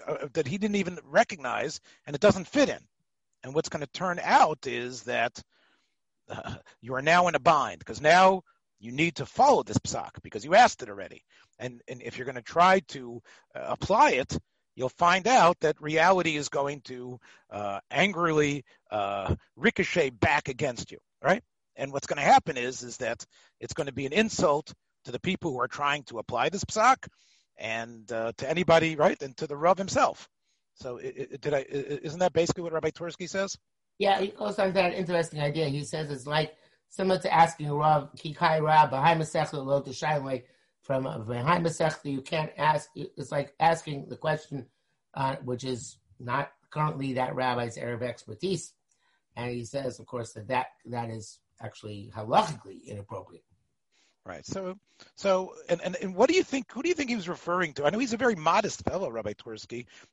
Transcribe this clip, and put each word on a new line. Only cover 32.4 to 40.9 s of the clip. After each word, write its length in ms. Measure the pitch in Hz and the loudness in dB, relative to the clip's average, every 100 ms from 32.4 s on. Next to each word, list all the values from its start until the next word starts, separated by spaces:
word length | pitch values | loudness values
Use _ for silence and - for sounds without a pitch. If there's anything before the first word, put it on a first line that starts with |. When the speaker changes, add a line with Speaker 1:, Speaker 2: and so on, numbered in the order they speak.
| 170 - | 0 -2
Speaker 1:
what 120 | 170 | -6
Rabbi 180 | 160 156 | -4 -4
Twersky 360 | - 170 - 175 | -4 -10 -10 -8
says? 300 | 196 196 - _ _ _ - | -6 -6 -8 _ _ _ -2
Speaker 2:
Yeah, 220 | 196 190 | 0 2
he 80 | 196 | -2
goes 320 | - 208 196 | -4 -6 0
on 140 | 190 | 0
that 200 | 185 180 | 2 0
interesting 460 | 185 175 170 165 151 | -2 -2 -2 -2 -2
idea. 300 | 147 160 147 | -2 0 -2
He 140 | 143 143 | -2 -6
says 260 | 156 147 | -6 -6
it's 160 | 135 131 | -8 -2
like 280 | 151 160 - _ _ _ | -2 -2 -8 _ _ _
similar 300 | - 190 185 | -4 0 0
to 120 | - | 2
asking 380 | 165 165 - 147 | 4 4 2 -4
Rav, 400 | 147 151 151 135 - | 0 2 2 0 -10
Kikai 460 | 160 147 170 160 | -12 -2 2 2
Rav, 300 | 151 156 143 | 6 6 6
B'hai 260 | 131 160 165 | 4 4 4
Masechta 360 | 156 165 151 | 0 -2 -2
Lo 280 | 147 135 139 | -4 -2 -2
Tishai, 420 | 135 117 151 151 | -2 -6 -2 -2
like 240 | 135 127 - _ _ _ | -2 -6 -8 _ _ _
from, 260 | - | -4